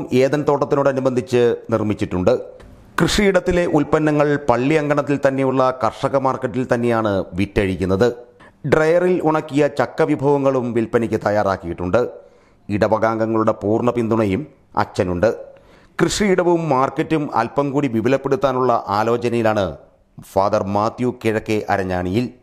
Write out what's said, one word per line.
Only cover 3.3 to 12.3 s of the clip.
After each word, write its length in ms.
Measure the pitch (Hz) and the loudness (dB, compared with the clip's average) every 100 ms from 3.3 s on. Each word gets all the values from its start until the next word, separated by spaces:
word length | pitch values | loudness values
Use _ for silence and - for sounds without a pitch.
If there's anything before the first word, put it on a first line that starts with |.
| 180 180 175 175 160 | 2 2 0 2 0
ഉൽപ്പന്നങ്ങൾ 520 | 147 156 151 147 151 143 143 | 2 2 2 2 2 0 0
പള്ളി 260 | 120 135 156 | 0 2 0
അങ്കണത്തിൽ 340 | 147 143 139 139 139 | 2 0 0 0 0
തന്നെയുള്ള 360 | 135 135 131 131 127 | 0 0 2 0 0
കർഷക 320 | 110 - 135 135 131 | -4 -2 -2 0 0
മാർക്കറ്റിൽ 380 | 120 127 110 127 | -2 -4 -4 -2
തന്നെയാണ് 420 | 123 120 113 107 98 - 87 | -2 0 0 0 0 -2 -4
വിറ്റഴിക്കുന്നത്. 680 | 101 - 98 90 92 95 120 - - - - _ 151 | -2 0 0 0 0 2 2 0 -10 -20 -20 _ 0
ഡ്രയറിൽ 440 | 156 156 170 180 180 156 | 2 4 2 2 0 0
ഉണക്കിയ 340 | 156 151 139 147 - | 0 -2 0 0 0
ചക്ക 240 | 123 - 156 | -2 0 0
വിഭവങ്ങളും 540 | 143 135 143 135 131 120 113 | 0 2 2 2 0 0 -2
വിൽപ്പനയ്ക്ക് 440 | 113 120 113 110 107 | 0 0 0 -2 0
തയ്യാറാക്കിയിട്ടുണ്ട്. 760 | 104 98 95 85 85 87 104 113 - - | 0 0 -2 -6 -6 0 0 0 -6 -20